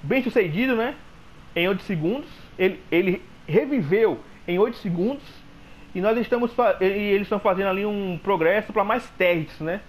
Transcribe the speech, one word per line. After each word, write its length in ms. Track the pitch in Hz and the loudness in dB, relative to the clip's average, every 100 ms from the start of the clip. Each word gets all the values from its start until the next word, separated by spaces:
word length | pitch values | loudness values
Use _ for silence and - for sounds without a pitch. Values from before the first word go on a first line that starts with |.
bem 200 | 143 262 | -2 0
sucedido, 520 | 254 240 185 160 262 | 0 0 0 0 0
né? 200 | 233 240 - - - - - - | 0 -2 -6 -16 -20 -20 -20 -8
Em 140 | 170 175 | -2 0
oito 140 | 190 | 0
segundos. 480 | - 175 160 262 - - - - | -4 -4 -2 -4 -8 -18 -12 0
Ele, 240 | 185 185 - | 0 0 -2
ele 320 | 165 190 190 - - - | 0 2 0 -6 -18 -2
reviveu 720 | 170 277 277 147 202 220 127 - - - | 0 2 0 0 2 2 0 -8 -14 -4
em 120 | 175 | 0
oito 200 | 233 233 | 0 -2
segundos. 460 | 202 170 208 285 - - - - - - - | -4 -2 -2 -4 -10 -20 -20 -20 -20 -20 -12
E 60 | 180 | -2
nós 160 | 202 226 | 0 0
estamos 380 | 226 240 240 | 0 0 0
fa-, 240 | 247 233 - | 2 2 4
e 60 | 185 | 2
eles 400 | 196 208 196 202 | 0 2 2 2
estão 120 | 208 | 0
fazendo 300 | 208 185 196 | 0 2 0
ali 160 | 190 | 0
um 340 | 208 202 190 170 | -2 -4 -4 -4
progresso 500 | 196 190 160 208 208 | 0 2 4 2 0
pra 100 | 208 | -2
mais 240 | 196 240 - | 0 -2 -4
testes, 500 | - 180 170 156 - | -2 0 0 -4 -8
né? 220 | 156 196 | -6 -6